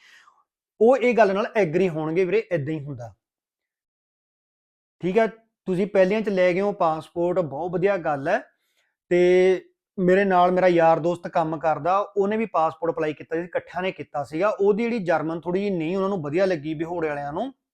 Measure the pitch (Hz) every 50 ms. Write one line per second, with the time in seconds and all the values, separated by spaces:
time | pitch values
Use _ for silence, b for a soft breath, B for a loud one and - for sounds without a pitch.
0 | b b b b b b b b b b _ _ _ _ _ - 214 233 269 254
1 | 233 247 233 208 214 190 190 196 226 - - 226 196 160 147 185 196 185 156 156
2 | 156 156 160 175 190 175 180 220 220 - 180 165 135 143 160 156 139 147 139 117
3 | 120 110 - _ _ _ _ _ _ _ _ _ _ _ _ _ _ _ _ _
4 | _ _ _ _ _ _ _ _ _ _ _ _ _ _ _ _ _ _ _ -
5 | - 175 185 226 226 214 220 - _ _ _ _ - - 185 175 208 190 - 196
6 | 185 185 208 220 208 214 202 185 180 180 175 185 202 208 202 202 180 160 156 160
7 | 156 - - 175 170 175 180 185 175 143 135 139 165 180 175 185 185 196 202 190
8 | 156 165 147 143 135 160 196 247 - _ _ _ _ _ _ _ _ _ _ _
9 | _ - 180 180 180 180 180 185 185 190 185 175 - _ _ _ _ _ - -
10 | 185 180 185 196 202 196 185 175 175 180 185 180 185 185 175 170 165 165 165 160
11 | 147 170 175 170 - 180 - 180 160 156 160 156 165 160 151 143 143 170 185 196
12 | 208 196 - 202 196 196 214 220 226 202 - 170 160 160 156 - 170 165 160 170
13 | 156 151 151 - 151 - 165 165 175 180 - 170 - - - 175 185 190 - -
14 | 147 _ - 147 139 - 151 160 190 214 208 - 202 202 214 196 233 233 233 240
15 | 180 165 170 156 151 160 165 170 - 175 180 196 202 202 190 170 156 160 185 196
16 | 190 190 202 190 147 147 139 180 196 190 185 151 139 156 160 147 165 165 175 175
17 | 160 151 147 143 143 143 147 180 226 269 262 _ _ _